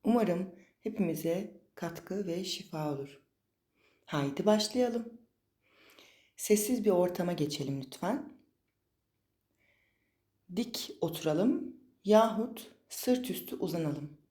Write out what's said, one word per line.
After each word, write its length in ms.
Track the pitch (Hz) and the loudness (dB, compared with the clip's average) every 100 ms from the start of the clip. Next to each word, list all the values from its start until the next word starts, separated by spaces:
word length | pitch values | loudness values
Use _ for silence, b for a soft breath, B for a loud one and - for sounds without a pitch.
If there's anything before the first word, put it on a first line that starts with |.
Umarım 520 | 214 233 190 175 190 B B B | 4 4 4 2 -2 B B B
hepimize 800 | 220 214 175 156 165 175 214 - _ - | -8 0 0 0 -2 -2 -4 -14 _ -10
katkı 520 | 170 170 - 190 180 | -8 -8 -8 -6 -4
ve 160 | 175 | -4
şifa 500 | 190 - - 156 151 | -4 -8 -8 -4 -4
olur. 280 | 139 135 - _ _ _ _ _ _ _ _ - | -4 -8 -14 _ _ _ _ _ _ _ _ -6
Haydi 400 | 151 139 139 196 | -2 -2 0 2
başlayalım. 760 | 214 - 254 247 233 - - _ _ _ _ b b b b b b b - | 2 2 0 0 0 -8 -16 _ _ _ _ b b b b b b b -12
Sessiz 500 | - 208 208 240 214 | 2 2 4 2 4
bir 40 | |
ortama 440 | 180 180 180 175 | 4 2 0 -2
geçelim 480 | 175 147 - 139 139 | 0 -2 -2 -4 -4
lütfen. 560 | 139 - 180 277 - - _ _ _ _ _ _ _ _ _ _ _ _ _ _ _ _ _ _ _ _ _ 180 | -8 -6 -4 -4 -6 -16 _ _ _ _ _ _ _ _ _ _ _ _ _ _ _ _ _ _ _ _ _ -6
Dik 360 | 240 - - - | -4 -6 -10 -4
oturalım 760 | 160 160 160 156 226 - - - _ _ 196 | -4 0 0 4 4 2 -4 -14 _ _ 6
yahut 680 | 214 226 196 233 - - - _ | 6 6 2 -4 -6 -16 -20 _
sırt 400 | - - 254 - | -4 2 2 0
üstü 260 | - - - | -6 -8 -6
uzanalım. 640 | 185 170 156 139 147 - _ | -4 0 -2 -2 -8 -16 _